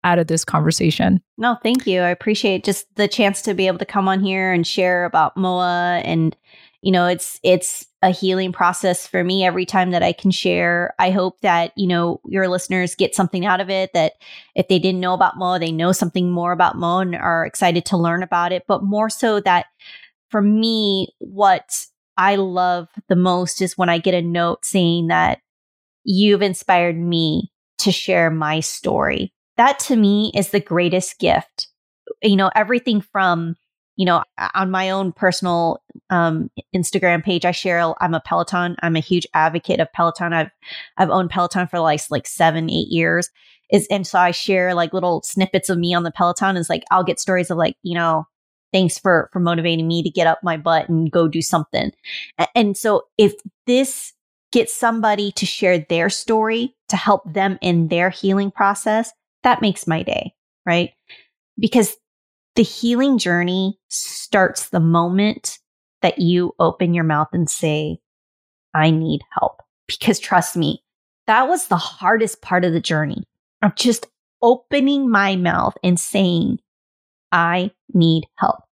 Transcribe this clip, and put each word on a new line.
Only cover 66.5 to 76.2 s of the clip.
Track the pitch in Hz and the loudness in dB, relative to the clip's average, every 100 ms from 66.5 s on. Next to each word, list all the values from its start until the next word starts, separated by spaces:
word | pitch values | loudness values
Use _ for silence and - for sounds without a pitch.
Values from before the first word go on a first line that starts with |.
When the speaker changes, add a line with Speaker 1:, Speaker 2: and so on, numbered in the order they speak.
| - | 0
Speaker 2:
open | 165 - 175 | 0 2 0
your | 170 | 0
mouth | 160 151 156 | 0 0 0
and | 175 156 | -2 -2
say, | - 160 151 151 165 _ _ _ _ _ _ _ | -2 -2 -2 -4 -10 _ _ _ _ _ _ _
"I | 156 156 | 0 2
need | 160 160 147 - - | 2 0 -4 -6 -4
help." | - - _ _ - | -4 -4 _ _ -14
Because | - - 196 | -4 -2 -2
trust | - 180 170 | 0 0 0
me, | 175 147 - _ _ _ _ | -2 -2 -4 _ _ _ _
that | - 220 262 | 0 2 2
was | 349 - | -2 0
the | 170 | -2
hardest | - - 190 220 220 - | -2 -4 0 2 0 -6
part | - 185 | -2 0
of | 180 | 2
the | 165 | 0
journey, | - 156 151 - - _ _ _ | -2 -2 -2 -6 -12 _ _ _
of | 208 | 0
just | - 247 226 - _ _ _ | 2 0 0 -6 _ _ _
opening | 233 247 _ 285 269 277 262 | 2 2 _ 0 2 2 2
my | 208 196 190 | 2 2 2
mouth | 175 175 190 - | 0 0 -2 -2
and | 185 175 | 0 0
saying, | - 202 | 0 0